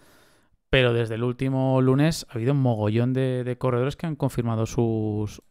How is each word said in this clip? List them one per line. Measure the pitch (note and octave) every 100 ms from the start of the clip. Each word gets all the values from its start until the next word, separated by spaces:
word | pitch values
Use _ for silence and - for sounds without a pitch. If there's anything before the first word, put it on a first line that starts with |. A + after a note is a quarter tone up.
| _ _ _ _ _ _ _
pero | C3+ B2
desde | A#2 A2+
el | A2+
último | B2 B2 C3+ C3 C3 C3
lunes | C3 C3+ D#3 D#3+ -
ha |
habido | A2+ A#2
un | C#3+
mogollón | B2+ A2 G#2 A2 B2
de, | B2+ C3 B2+
de | B2 A#2+
corredores | B2+ A#2+ C3
que | - E3+
han | D3
confirmado | C3+ - A#2 A2 A2+
sus, | - A#2 A2 G#2+ G#2 G#2+ - -